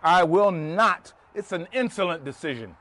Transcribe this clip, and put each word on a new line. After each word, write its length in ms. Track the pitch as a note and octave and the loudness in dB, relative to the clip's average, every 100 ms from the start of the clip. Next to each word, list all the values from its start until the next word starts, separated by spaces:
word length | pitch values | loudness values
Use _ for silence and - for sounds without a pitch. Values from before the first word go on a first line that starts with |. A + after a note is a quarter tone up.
I 220 | E3 F3+ | 4 4
will 280 | E3+ F3 G3+ | 4 4 2
not. 600 | F3 D#3 F3 A3 F3+ - _ _ | 0 -4 0 0 0 -8 _ _
It's 180 | G3+ F#3+ | -14 -8
an 160 | F#3 F3 | -8 -6
insolent 520 | B3+ B3 - F#3 E3 | -4 -4 -2 -4 -4
decision. 540 | C#3 C3 D#3+ B2 A2 D#2+ | -8 -8 -8 -8 -10 -18